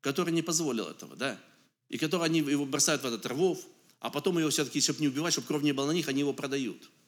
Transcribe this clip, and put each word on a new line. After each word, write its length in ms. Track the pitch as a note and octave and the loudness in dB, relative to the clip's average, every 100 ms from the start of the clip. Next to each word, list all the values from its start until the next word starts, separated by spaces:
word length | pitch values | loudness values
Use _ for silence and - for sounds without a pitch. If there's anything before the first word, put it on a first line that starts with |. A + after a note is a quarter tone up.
который 320 | C#3 C#3+ F3 | -4 0 0
не 100 | E3 | 0
позволил 440 | D#3+ E3 D3+ A2+ E2 | 0 0 0 -2 -4
этого, 300 | - - C#2 | -10 -18 -6
да, 220 | C3 F#2+ - _ _ _ - | -6 -6 -16 _ _ _ -10
и 100 | A#2 | -4
который 280 | D#3 F3 E3 | 0 0 2
они 120 | E3 | 2
его 260 | C#3+ C#3+ | 2 0
бросают 380 | C#3 C#3+ - C#3+ | 0 2 2 2
в 40 | B2+ | -2
этот 200 | A2 A#2+ | -4 -4
рвов, 320 | C3+ F#3 F#3 - - _ _ | 2 2 0 -8 -20 _ _
а 100 | A#2+ | -6
потом 300 | C#3 F#3+ E3+ | 0 2 2
его 120 | D#3 | 2
все-таки, 300 | - C3 C#3+ | 2 0 0
чтоб 200 | - C3 | 0 2
не 80 | D3 | 0
убивать, 240 | C3+ E3 | 0 0
чтоб 120 | D3 | 0
кровь 200 | A#2+ D3 | 0 0
не 80 | D3 | 2
было 140 | C#3 C#3+ | 2 2
на 60 | |
них, 140 | F3 C#3+ | 0 0
они 140 | C3+ | 0
его 120 | C#3+ | 0
продают 560 | A#2+ C3+ C#3 A2+ F2 - _ | -2 -4 -2 -2 -6 -18 _